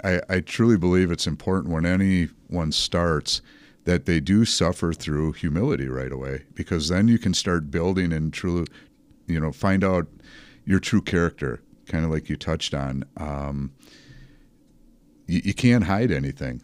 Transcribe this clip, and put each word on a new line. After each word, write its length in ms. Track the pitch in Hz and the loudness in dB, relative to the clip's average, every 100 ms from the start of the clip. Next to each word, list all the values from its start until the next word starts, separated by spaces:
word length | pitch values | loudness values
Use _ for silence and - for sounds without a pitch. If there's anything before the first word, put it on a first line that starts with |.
I, 180 | 98 90 - | -2 -2 0
I 100 | 92 | -2
truly 380 | 87 - 117 107 | -2 2 4 4
believe 320 | 90 90 90 | 4 4 4
it's 160 | 85 90 | 0 -4
important 460 | 73 - 95 82 | -4 -2 -2 -2
when 100 | 80 | -2
anyone 880 | 85 92 98 92 80 - - 87 78 | 2 2 4 2 0 -4 -8 -4 -2
starts 720 | - - 87 87 76 - - - - - _ | -2 -2 0 2 0 -2 -6 -8 -20 -20 _
that 220 | - 87 78 | 0 0 2
they 140 | 85 | 0
do 260 | 71 104 113 | 4 4 4
suffer 480 | - 85 90 85 | 2 0 0 -2
through 380 | 78 - 73 78 | -4 -4 -2 -2
humility 560 | 76 85 78 131 71 67 | -2 -2 0 0 -2 -4
right 240 | 64 65 | -6 -6
away, 320 | 65 67 67 - | -8 -8 -10 -12
because 340 | - - 87 76 | -12 -4 -2 0
then 200 | 90 113 | 2 4
you 100 | 117 | 4
can 160 | 101 | 2
start 360 | 90 101 87 73 | -2 0 -2 0
building 400 | 82 85 92 90 | -2 0 0 0
and 220 | 80 78 | 0 -4
truly, 340 | - 90 87 78 - - _ _ _ - | -4 -4 -2 -4 -10 -20 _ _ _ -4
you 120 | 80 | -2
know, 140 | 78 | -2
find 320 | - 101 95 | -2 0 2
out 220 | 95 92 80 - - - - - | 2 0 -2 -10 -20 -20 -20 -12
your 160 | - 95 | 0 0
true 200 | - 104 | 2 0
character, 600 | - 87 85 - 67 58 - - - | 2 0 0 -2 -6 -6 -12 -20 -6
kinda 220 | 82 80 | -2 0
like 200 | 78 78 | -2 -4
you 80 | 78 | -6
touched 360 | - 80 - | -4 -4 -2
on. 300 | 71 69 67 - - | -4 -4 -4 -8 -10
Um, 560 | 73 71 71 69 69 - - - - - - - _ _ _ _ - _ _ _ - | -8 -6 -6 -6 -6 -10 -20 -20 -20 -20 -20 -20 _ _ _ _ -20 _ _ _ -4
you, 140 | 87 | -2
you 100 | 98 | -2
can't 300 | - 123 120 | 2 4 4
hide 260 | 90 98 120 | 4 2 2
anything 520 | 73 69 65 65 62 | 0 -2 -4 -8 -8